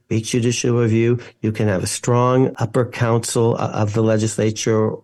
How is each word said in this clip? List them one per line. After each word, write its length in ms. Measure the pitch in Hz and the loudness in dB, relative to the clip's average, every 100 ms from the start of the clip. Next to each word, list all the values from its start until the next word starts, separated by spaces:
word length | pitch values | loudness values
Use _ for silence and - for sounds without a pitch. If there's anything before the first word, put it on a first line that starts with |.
| - | -6
weak 160 | 113 113 | -4 -2
judicial 540 | 127 117 117 123 120 | 0 0 0 0 2
review. 400 | 117 113 117 120 - - | 2 2 2 0 -4 -6
You 100 | 110 | -4
can 160 | 107 107 | 0 0
have 160 | 92 | 0
a 40 | 104 | -2
strong 680 | - - 120 123 131 131 - | -4 0 2 4 2 2 0
upper 280 | - 131 120 | -2 0 -2
council 720 | - 120 117 - 123 117 113 | -2 0 0 0 0 0 0
o-, 120 | - | -4
of 220 | - 104 | -2 -2
the 80 | 107 | 0
legislature, 880 | 110 110 107 - 110 107 120 110 107 - | 2 2 0 0 -2 -2 0 0 0 -4